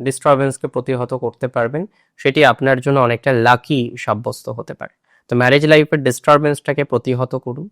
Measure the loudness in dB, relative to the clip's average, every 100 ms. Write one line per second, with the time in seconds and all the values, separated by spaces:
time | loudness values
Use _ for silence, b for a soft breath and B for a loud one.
0 | -8 -2 0 2 0 -4 -8 -6 -4 -4
1 | -6 -6 -8 -8 -6 -4 -4 -4 -10 _
2 | _ -4 -2 4 4 4 0 0 0 0
3 | 0 0 0 2 2 2 0 -4 -4 -6
4 | -6 -6 -6 -10 -12 -12 -14 -16 -18 _
5 | _ _ -4 0 4 4 6 4 4 0
6 | -2 0 2 2 2 -2 -4 -4 -2 -4
7 | -2 -4 -4 -6 -8 -12 -14